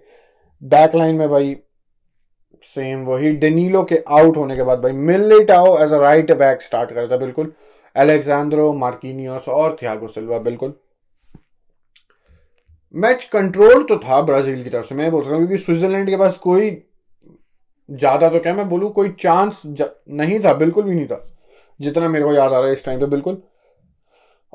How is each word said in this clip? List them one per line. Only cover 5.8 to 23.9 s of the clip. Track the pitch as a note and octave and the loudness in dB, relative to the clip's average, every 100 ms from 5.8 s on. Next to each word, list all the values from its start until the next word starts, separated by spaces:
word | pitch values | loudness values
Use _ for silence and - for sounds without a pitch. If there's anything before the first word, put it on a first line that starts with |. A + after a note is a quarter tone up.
| D3+ | 2
a | D3+ | 2
right | C#3+ D#3 D#3 | 4 4 2
back | D3+ C#3 C3 | 2 2 0
स्टार्ट | - A#2 A#2 | -4 -6 -6
कर | A#2 | -6
रहा | A#2+ | -4
था | B2 | -4
बिल्कुल, | C3 B2+ D#3 - _ _ _ - | -4 -6 -10 -10 _ _ _ 0
अलेक्जेंड्रो, | C#3+ D3+ C#3 C#3+ D3 D3+ D3+ | 2 2 0 -4 -2 0 0
मार्किनियोस | D3 B2+ A#2+ C3 C3 C3 C3 - | 0 -6 -6 -12 -12 -10 -12 -4
और | C3+ D#3 D#3 | -2 -2 -2
थियागो | B2 A2 A2 | -8 -10 -10
सिल्वा | A2 A2 A#2 | -14 -8 -6
बिल्कुल। | A2+ A#2+ C3+ D3 _ _ _ _ _ - _ _ _ _ _ _ _ _ _ _ _ _ _ _ _ D3+ | -6 -8 -10 -12 _ _ _ _ _ -20 _ _ _ _ _ _ _ _ _ _ _ _ _ _ _ -4
मैच | G#3+ B3+ | -2 -2
कंट्रोल | - G#3+ F#3+ F#3+ G#3+ C4 | -2 -2 -2 4 8 8
तो | D4 G3+ | 4 -2
था | B2+ C3 | 0 0
ब्राजील | D3+ C#3 C3+ C3 | 2 0 0 -6
की | B2 | -6
तरफ | A#2+ A#2 | -8 -8
से, | C3+ | -6
मैं | D#3 | -2
बोल | E3 | -2
सकता | C3+ D3+ | -2 -2
हूँ, | E3+ | -2
क्योंकि | G3 | -2
स्विट्जरलैंड | F#3+ E3 F#3+ G3 G3 | -2 -2 0 -2 -2
के | F#3+ | -2
पास | F#3+ F3+ | -2 -2
कोई | F3+ F3+ G#3+ F3+ _ _ _ _ _ _ _ _ _ _ _ | 0 0 0 -6 _ _ _ _ _ _ _ _ _ _ _
ज्यादा | C#3 C#3 C#3 E3 | -2 0 2 2
तो | E3 | 2
क्या | E3 | -2
मैं | F#3 G3+ | -4 -4
बोलूँ, | F3 G#3 | -4 -4
कोई | G#3 G3 | -2 -4
चांस | F#3+ F#3+ E3+ G3+ G#3 D3+ | -2 0 2 0 -4 -16
ज-, | D3 D3 - _ | -8 -8 -8 _
नहीं | D3 D#3 G#3 | -6 -4 0
था, | G3 | 0
बिल्कुल | C#3 D#3+ E3+ | 2 0 0
भी | G#3 F3 | -2 -4
नहीं | C#3 | -4
था, | A2 - - _ _ _ _ | -10 -12 -20 _ _ _ _
जितना | C#3+ D3 E3 | -6 -2 -2
मेरे | D#3 D3 | 0 0
को | |
याद | D3 C3+ | 2 2
आ | C3 | 2
रहा | C3+ | 0
है | |
इस | C3+ - | -2 -4
टाइम | B2+ | -4
पे | C#3+ | -2
बिल्कुल। | C#3+ C#3 F#3+ _ _ _ _ _ | -2 -4 -10 _ _ _ _ _